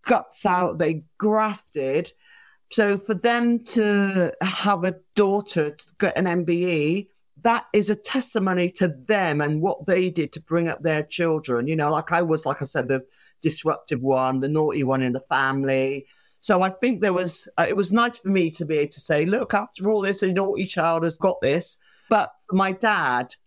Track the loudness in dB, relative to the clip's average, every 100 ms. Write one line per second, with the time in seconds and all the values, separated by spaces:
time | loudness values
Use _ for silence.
0 | 2 0 0 -4 0 2 0 0 -2 -2
1 | -8 _ 0 2 0 -4 _ -6 -2 -2
2 | -4 _ _ -20 -20 _ _ 0 2 0
3 | -2 0 0 2 2 0 0 0 2 2
4 | 2 2 0 0 -4 0 0 2 0 -4
5 | _ 2 4 2 -2 -2 -2 -4 -20 _
6 | -2 2 0 0 0 0 2 2 2 0
7 | -4 _ _ _ 0 0 2 0 2 -2
8 | -2 -4 -2 -2 0 0 0 0 -2 -2
9 | -2 0 2 0 0 0 0 -2 0 0
10 | 2 -2 -4 -8 -4 -2 -2 -2 -2 -2
11 | -4 -2 0 0 0 -2 0 0 0 0
12 | 0 0 0 0 -2 -4 -4 -4 -2 -2
13 | -4 _ _ _ -4 -2 -4 -4 -4 -4
14 | 0 2 2 0 0 0 0 0 0 0
15 | 0 -4 -2 0 0 0 0 0 0 -4
16 | -10 _ _ _ 0 2 2 0 -2 0
17 | 0 0 -2 -4 -4 -2 0 0 2 2
18 | 0 -2 -2 0 0 -4 -2 0 -2 -4
19 | 0 0 2 0 0 -2 -4 -6 -2 0
20 | 0 0 0 0 0 -2 -4 0 0 2
21 | -2 0 -2 0 0 0 -2 -12 _ _
22 | _ 2 2 -8 -2 0 0 0 0 2
23 | 2 0 -2 -12